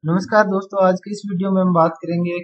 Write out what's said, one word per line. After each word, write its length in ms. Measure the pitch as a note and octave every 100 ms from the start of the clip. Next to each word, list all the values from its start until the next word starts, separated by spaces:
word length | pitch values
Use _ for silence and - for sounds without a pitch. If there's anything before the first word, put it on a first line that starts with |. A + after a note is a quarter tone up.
नमस्कार 400 | D3+ F3 - G#3+ G3+
दोस्तों, 380 | F#3+ G3 G3
आज 160 | F#3 F#3
की 120 | -
इस 100 | G#3
वीडियो 260 | G3+ F3+ G3
में 100 | F#3+
हम 120 | F#3
बात 240 | E3+ E3 E3
करेंगे 400 | E3 E3+ F3 F3